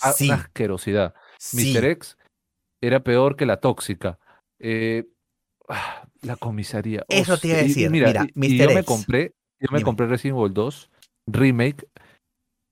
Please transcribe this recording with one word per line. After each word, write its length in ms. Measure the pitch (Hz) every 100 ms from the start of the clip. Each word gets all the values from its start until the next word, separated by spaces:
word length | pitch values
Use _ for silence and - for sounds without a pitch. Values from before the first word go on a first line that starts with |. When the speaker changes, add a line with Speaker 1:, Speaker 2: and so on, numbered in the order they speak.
Speaker 1:
a-, 120 | 135
Speaker 2:
Sí. 140 | 139 143
Speaker 1:
una 80 | -
asquerosidad. 800 | - - 110 92 - 101 90 - - -
Speaker 2:
Sí. 180 | - 123
Speaker 1:
Mister 280 | 135 127 131
X 320 | 170 - _ _ _ _ _ _ _
era 220 | 120 131
peor 320 | 127 120 139 143
que 100 | 135
la 120 | 98
tóxica. 580 | 131 117 - 95 95 87 _ _ _ _
Eh, 480 | 113 113 113 113 117 _ _ _ _ _ -
ah, 400 | - - - - _
la 140 | 127 120
comisaría. 680 | 117 107 101 107 104 107 -
Speaker 2:
Eso 280 | 196 180 170
te 120 | 165
iba 80 | 160
a 20 |
Speaker 1:
Hostia, 20 |
y, 40 | 139
y 20 |
Speaker 2:
decir, 200 | 135 156
Speaker 1:
mira, 160 | 160 117
Speaker 2:
mira, 160 | 107 -
Speaker 1:
y, 20 |
y 20 | -
Speaker 2:
Mister 320 | 139 127 143
Speaker 1:
yo 40 |
me 60 | 139
Speaker 2:
X. 40 | 185
Speaker 1:
compré, 480 | 113 101 123 170 _ _ _
yo 80 | 135
me 60 | 139
Speaker 2:
Dime. 40 | 107
Speaker 1:
compré 220 | 107 117
Resident 300 | 123 139 135
Evil 140 | 104
dos 360 | 95 117 139 - _ - _ -
Remake, 580 | 110 135 120 123 143 - _ _ _ _ _ _ _ _